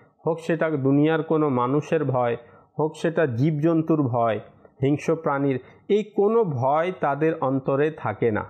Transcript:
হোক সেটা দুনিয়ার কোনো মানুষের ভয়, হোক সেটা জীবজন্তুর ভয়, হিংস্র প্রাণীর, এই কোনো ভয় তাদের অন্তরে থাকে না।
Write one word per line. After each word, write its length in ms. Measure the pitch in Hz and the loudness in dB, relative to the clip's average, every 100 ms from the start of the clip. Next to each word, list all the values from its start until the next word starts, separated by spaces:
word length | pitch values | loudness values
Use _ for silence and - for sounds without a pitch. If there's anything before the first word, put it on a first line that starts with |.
| _ _ 156 | _ _ -4
হোক 140 | 165 | -4
সেটা 300 | - 160 160 | -2 -2 0
দুনিয়ার 540 | 151 135 143 151 160 | 0 2 4 4 2
কোনো 260 | 156 156 151 | 0 0 2
মানুষের 560 | 123 123 143 143 165 139 | 0 0 0 0 -2 0
ভয়, 320 | 127 120 117 - - _ - | 0 0 -2 -8 -20 _ -4
হোক 160 | 156 156 | -4 -2
সেটা 300 | 170 170 156 | -2 0 0
জীবজন্তুর 800 | 117 147 147 160 165 160 160 | 0 0 0 2 2 2 0
ভয়, 360 | 135 120 117 107 - - - _ | 0 0 0 -2 -6 -20 -20 _
হিংস্র 340 | 135 147 - 160 | 0 0 0 -2
প্রাণীর, 440 | 151 139 139 131 - - - | -2 -2 -2 -2 -6 -16 -2
এই 140 | 202 | -2
কোনো 400 | 208 - 202 226 | 0 0 2 2
ভয় 480 | 208 131 131 151 175 185 | 0 0 0 0 0 -2
তাদের 340 | 151 139 156 160 | -2 0 0 0
অন্তরে 500 | 135 135 135 139 156 | -2 -2 0 0 0
থাকে 400 | - 117 104 120 | -2 -6 -2 0
না। 140 | 104 | 0